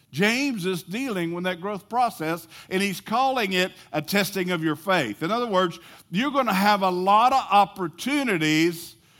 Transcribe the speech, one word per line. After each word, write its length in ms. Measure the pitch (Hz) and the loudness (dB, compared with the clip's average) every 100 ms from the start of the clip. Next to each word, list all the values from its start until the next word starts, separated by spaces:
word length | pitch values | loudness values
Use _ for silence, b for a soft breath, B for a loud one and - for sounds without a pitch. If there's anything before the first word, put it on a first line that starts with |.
| b | b
James 520 | 131 208 240 285 226 | 0 0 2 -2 -2
is 180 | 175 180 | -4 -6
dealing 520 | - 208 269 190 165 | -6 -6 -4 -4 -4
with 100 | 175 | -4
that 160 | 185 175 | -4 -4
growth 300 | 196 202 - | -8 -8 -4
process, 580 | 240 233 - 156 170 - B B | -2 -2 -2 -6 -6 -8 B B
and 120 | 185 | -2
he's 200 | 202 180 | -2 -4
calling 500 | - 226 269 262 202 | -4 0 0 0 0
it 200 | 185 190 B B | 0 0 B B
a 80 | 151 | -6
testing 500 | 147 196 196 196 180 | 0 0 0 -2 -2
of 140 | 175 | 0
your 120 | 156 147 | -2 -2
faith. 460 | 196 180 120 104 | 0 0 0 -4
In 80 | 160 | -4
other 160 | 233 240 | -2 0
words, 320 | 185 185 - B B _ | 2 0 -4 B B _
you're 200 | 170 277 | -2 0
gonna 240 | 269 240 | 0 0
have 260 | 185 208 202 | 2 4 4
a 100 | 190 | 2
lot 440 | 180 190 208 247 | 0 4 4 6
of 120 | 269 202 | 2 4
opportunities 1500 | 202 196 185 170 - 247 294 262 180 156 156 165 170 - - b b | 4 4 0 -8 -6 -4 -2 0 0 2 2 2 0 -12 -20 b b